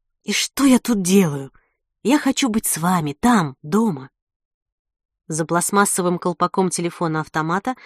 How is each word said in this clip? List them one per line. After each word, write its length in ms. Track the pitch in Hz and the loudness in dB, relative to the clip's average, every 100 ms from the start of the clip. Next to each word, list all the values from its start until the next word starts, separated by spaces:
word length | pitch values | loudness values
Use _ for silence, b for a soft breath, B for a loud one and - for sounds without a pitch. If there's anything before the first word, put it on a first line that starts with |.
| _ _ | _ _
и 100 | - | -8
что 320 | 202 - - | -6 -4 2
я 140 | 269 247 | 4 4
тут 240 | - 214 | 2 -2
делаю? 500 | 175 196 175 143 135 _ _ _ _ _ | 4 4 4 0 -10 _ _ _ _ _
Я 160 | 196 262 | 0 0
хочу 300 | 269 - 269 | 0 -2 0
быть 160 | 214 | -2
с 140 | - - | -2 -2
вами, 340 | 170 180 151 | 0 0 -2
там, 440 | 143 240 233 151 127 | 0 2 2 2 -6
дома». 480 | 151 196 226 139 135 _ _ _ _ _ _ _ _ _ _ _ - | -2 0 0 -2 -10 _ _ _ _ _ _ _ _ _ _ _ -8
За 160 | 160 | -6
пластмассовым 760 | 156 170 - 202 202 - 180 175 | -2 -2 0 2 0 0 -2 -2
колпаком 520 | 180 170 175 - 185 | -4 -2 -2 0 0
телефона-автомата 1040 | - 170 - 170 156 156 160 156 180 254 254 | 0 -6 -4 -4 -4 -4 -4 -2 -2 -4 -8